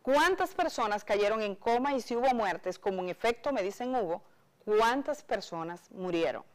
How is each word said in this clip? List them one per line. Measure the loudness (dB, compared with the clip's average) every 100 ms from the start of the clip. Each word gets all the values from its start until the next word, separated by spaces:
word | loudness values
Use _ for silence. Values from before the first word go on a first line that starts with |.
¿Cuántas | 2 4 4 2 -2
personas | 0 -2 0 -2 -2 0
cayeron | 2 2 2
en | -2 -2
coma? | 0 2 2
Y | -2
si | -2 0
hubo | 2
muertes, | 2 0 -2 -4 -4
como | -2 -2
en | -4
efecto | -2 -2 0 -2
me | 0
dicen | -2 -4 -4 -2
hubo, | -2 -4 -8 _ _ _ 0
¿cuántas | 4 4 2 -2 -6
personas | -4 -6 -4 -8 -8 -10 _
murieron? | -8 -2 0 0 -2 -10